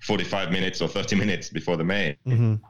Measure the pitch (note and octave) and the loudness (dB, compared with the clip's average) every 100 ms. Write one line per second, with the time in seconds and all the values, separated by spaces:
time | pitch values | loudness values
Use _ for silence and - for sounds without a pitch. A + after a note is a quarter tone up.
0 | - G#2 F2+ G2+ F2+ F#2 F#2 - E2 G2+ | -2 -2 0 -2 0 0 0 0 -2 -2
1 | - G2+ G#2 F2 - D#2+ E2+ E2 E2 G2+ | 0 2 2 0 -4 -6 -2 0 0 0
2 | E2+ C#2+ - A#2 A2+ G#2+ - | -2 -2 0 2 4 2 -4